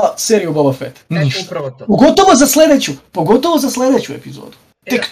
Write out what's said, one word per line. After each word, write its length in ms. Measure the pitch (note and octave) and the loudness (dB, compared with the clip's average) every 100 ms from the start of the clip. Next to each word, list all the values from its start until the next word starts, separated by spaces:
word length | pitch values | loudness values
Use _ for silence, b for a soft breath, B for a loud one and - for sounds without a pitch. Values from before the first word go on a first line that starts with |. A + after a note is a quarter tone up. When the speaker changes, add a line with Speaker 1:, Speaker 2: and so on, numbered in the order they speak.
| F3+ - | 2 -2
Speaker 1:
seriju 360 | - G#3+ F3 | -2 0 0
Boba 200 | D3+ C#3 | 0 0
Fett? 240 | C3 B2 - | -2 -8 -14
Speaker 2:
E, 140 | - E3 | -8 -4
Speaker 1:
Ništa. 260 | C#3+ D#3 | -2 -4
Speaker 2:
upravo 260 | F#3 E3+ C#3 | -8 -10 -12
to. 140 | - - | -10 -2
Speaker 1:
Pogotovo 500 | G3+ D4 E4 F#4+ C4+ | 2 4 4 4 4
za 120 | C#4+ | 4
sledeću, 440 | D4 D#4+ C#4 - C3+ _ | 4 4 2 0 -10 _
pogotovo 460 | F3+ D#3+ B3 E4 D#4+ | -4 0 0 2 -2
za 120 | C#4 | -2
sledeću 440 | - B3+ B3+ - | -2 0 0 -2
epizodu. 440 | - C#3 C3+ - - _ _ | -12 -16 -18 -20 -20 _ _
Speaker 2:
E, 80 | - | -6
Speaker 1:
Tek 160 | - - | -6 -4